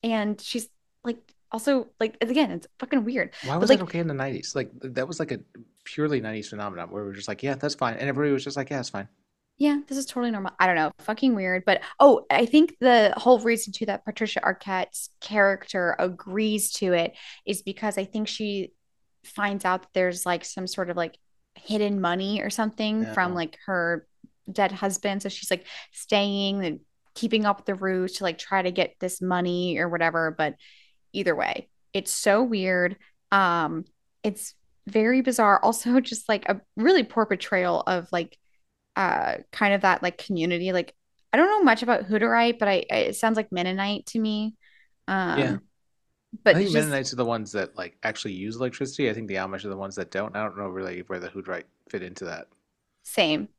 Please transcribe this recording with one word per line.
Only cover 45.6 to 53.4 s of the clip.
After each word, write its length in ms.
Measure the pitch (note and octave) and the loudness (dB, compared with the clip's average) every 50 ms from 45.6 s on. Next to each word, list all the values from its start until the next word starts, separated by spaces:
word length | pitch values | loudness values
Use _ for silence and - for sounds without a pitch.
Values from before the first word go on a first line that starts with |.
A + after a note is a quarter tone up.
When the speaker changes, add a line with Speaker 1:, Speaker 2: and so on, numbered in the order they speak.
| - _ _ _ _ _ _ _ _ _ _ _ _ _ - - _ | -8 _ _ _ _ _ _ _ _ _ _ _ _ _ -20 2 _
Speaker 1:
but 60 | G#3+ | 6
Speaker 2:
I 80 | E3+ E3 | 6 6
think 80 | G3 | 6
Speaker 1:
it's 80 | G3 D#3+ | 4 4
just 140 | D3+ D3+ D3+ | 2 2 2
Speaker 2:
Mennonites 220 | C#3+ C3+ C3 - - | 0 -2 -2 -4 -2
are 20 | |
the 80 | B2 B2 | -2 0
ones 280 | A#2 A#2 A2+ G#2+ F#2+ - | 0 0 -2 -4 -6 -4
that, 220 | G#2 F#2+ E2 _ | -4 -4 -4 _
like, 220 | - F2+ F2+ _ _ - | -10 -12 -12 _ _ -6
actually 320 | A2+ G#2+ - - A2 F#2+ | -6 -6 -4 -8 -8 -8
use 220 | F#2 F#2+ G#2+ A2+ | -8 -8 -8 -6
electricity. 520 | A#2 C3 B2+ A#2+ - C#3+ C3 C3+ - C#3+ A#2 | -4 -6 -6 -4 -6 -8 -8 -4 -2 -2 -2
I 60 | G#2+ | -2
think 140 | A2+ A2+ G2+ | -4 -6 -6
the 80 | G2 | -6
Amish 280 | F#2+ F#2+ F#2+ F#2+ F#2+ G2+ | -6 -6 -6 -8 -8 -8
are 60 | G#2 | -8
the 80 | G2 F#2+ | -8 -8
ones 160 | G2 G2 G2 | -8 -10 -8
that 140 | G#2 F#2 F2 | -8 -10 -6
don't. 260 | - F#2+ G#2 G#2+ F#2+ | -4 -6 -6 -4 -6
I 60 | G2+ G#2+ | -6 -6
don't 160 | G#2+ F2+ G2 | -6 -6 -8
know 100 | G2+ F#2+ | -8 -8
really 320 | F2+ F#2+ F#2+ F#2 F2+ F2+ F2+ | -6 -6 -8 -8 -8 -10 -10
where 120 | _ F#2+ F2+ | _ -10 -10
the 100 | F2 F2 | -10 -10
Hutterite 340 | - G2 F2+ - F#2 F2 - _ _ _ _ _ | -12 -12 -10 -8 -8 -10 -10 _ _ _ _ _
fit 140 | - G2+ F2+ | -10 -10 -10
into 240 | F2+ F2 - F#2+ | -10 -12 -12 -10
that. 220 | E2+ D#2+ - - _ _ _ _ _ _ _ _ _ _ _ _ | -10 -10 -12 -14 _ _ _ _ _ _ _ _ _ _ _ _
Speaker 1:
Same. 460 | - - - F#3+ D#3+ D3+ D3+ | -8 0 0 2 2 2 -2